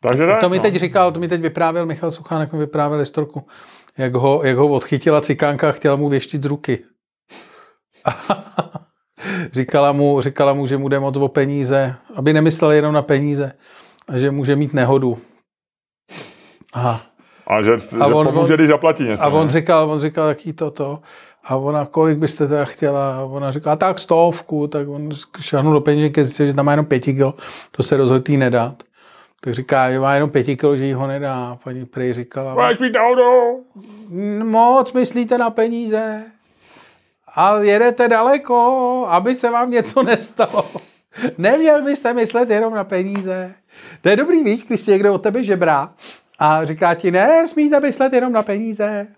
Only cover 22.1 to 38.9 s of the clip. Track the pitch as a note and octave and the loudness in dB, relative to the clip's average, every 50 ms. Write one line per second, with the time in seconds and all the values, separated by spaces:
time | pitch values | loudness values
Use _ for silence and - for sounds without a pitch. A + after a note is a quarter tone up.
22.1 | D#3 D3 D#3+ D#3 - - D3+ C#3 D3 D3 C#3+ C#3 - - D#3 C#3+ C#3+ C#3 C#3 C#3 | 2 0 -2 -4 -2 -2 -2 0 0 -2 -2 -4 -4 -4 -2 -2 0 0 -2 -4
23.1 | C3 C3 C3+ C3+ C3+ C#3 C#3 C#3 C3+ D3 D3+ D3 D3+ D3+ F#3 F#3 F#3+ F#3+ - - | -4 -6 -8 -10 -8 -6 -6 -6 -6 -4 -2 -2 -2 0 0 -2 -2 -4 -2 0
24.1 | E3+ E3 E3+ E3+ E3 E3+ - - D#3+ D3+ D3 D3 D#3 D3+ C#3+ C#3+ C#3+ C#3+ D3 D3+ | 2 4 4 2 0 -4 -8 -6 -4 -4 -4 -2 -4 -6 -6 -6 -10 -10 -10 -10
25.1 | D3 C#3+ - _ - G3 D#3 - - C#3 C3+ D#3 D#3 D3 D3 D3+ D3 D3 D3+ D3+ | -10 -12 -14 _ -20 -16 -8 -4 -2 0 2 4 4 4 4 2 2 2 0 0
26.1 | C#3+ D#3 D3 B2+ C3 - D3 C#3+ C#3 C#3 C#3 D3 D3 D3+ D3+ D3+ C#3+ B2+ A#2+ C#3+ | 2 0 0 0 0 -2 -2 0 0 0 2 2 2 2 2 0 0 0 0 -2
27.1 | C3 C3+ C3+ C3 D3 - - - - - - _ - - B2 - D3+ C#3 C3+ B2 | 0 0 0 0 0 -8 -18 -20 -20 -20 -20 _ -6 -6 -2 0 2 2 4 4
28.1 | C3 C3 B2+ - D3 C#3 C3 B2 A#2+ B2 A#2 B2 C#3+ _ - _ _ _ _ - | 4 2 2 0 0 2 2 2 2 0 0 -2 -6 _ -20 _ _ _ _ -20
29.1 | _ - - _ _ _ - C3 A#2 A#2+ B2+ - C#3+ C3+ C3 B2+ B2+ A#2+ C3 C3+ | _ -20 -20 _ _ _ -8 -8 -8 -8 -4 -2 0 2 2 0 0 0 0 2
30.1 | C#3 C#3 D3+ C#3+ D3 C#3+ B2 C3+ C#3 B2+ - D3 C#3+ C3 C3+ C#3 C3+ B2+ C3+ C#3 | 2 2 0 0 0 0 0 0 -4 0 0 0 0 0 -2 -4 -4 -4 -6 -6
31.1 | C3+ C#3 C#3+ C#3 C3 B2+ B2 B2 B2 B2 _ C3+ B2+ B2+ B2+ A#2+ _ C3+ B2+ B2+ | -6 -6 -6 -6 -6 -8 -10 -12 -14 -16 _ -14 -14 -14 -14 -14 _ -6 -4 -4
32.1 | A#2+ A#2+ B2 B2 - C#3 C3+ C3+ C3 B2 B2 A#3+ A#3 - B3+ B3+ A3 A#3+ A3 A#3+ | -4 -4 -8 -10 -10 -10 -8 -4 -2 0 0 0 0 0 -2 -2 0 2 2 2
33.1 | B3 B3+ B3 B3 B3 B3+ A#3+ A#3+ B3 C4 B3+ _ _ G3+ G3 A#3 G#3 G#3 A3 G3+ | 4 4 4 6 6 4 4 2 -2 -6 -12 _ _ -20 -20 -20 -20 -20 -20 -14
34.1 | E3+ F3+ G3+ G#3 G#3 G#3 A3 A3+ A3 A3+ A#3 A#3+ B3+ C4+ C4 C4 B3+ B3+ B3 B3 | -10 -8 -6 -6 -6 -4 -4 0 2 4 4 6 4 4 2 0 0 -2 -2 0
35.1 | - B3 A#3+ A3 B3+ A#3+ A#3+ A#3 A3 A#3 A3 A#3 A#3 A#3 A#3+ A3 G#3+ G#3+ A3 A3 | -2 -4 -2 0 0 0 0 -2 0 0 -2 -2 -2 -6 -4 -4 -4 -4 -4 -6
36.1 | G#3+ G#3+ A3 A3 _ _ _ _ _ _ _ _ - - - _ _ _ _ _ | -8 -10 -12 -18 _ _ _ _ _ _ _ _ -20 -20 -20 _ _ _ _ _
37.1 | _ _ _ - - - E3+ G3 G#3 G#3+ G#3 G#3 G3+ G#3+ A#3 A#3+ A#3+ A#3+ A#3+ A#3 | _ _ _ -10 -2 2 2 2 4 4 4 4 4 4 4 2 4 2 2 2
38.1 | A#3 A3 A3+ B3+ C#4 D4 C#4 B3+ B3 A#3+ A#3+ B3 C4 C4 B3+ B3 | 4 2 4 2 2 0 0 0 2 2 4 2 2 2 0 -2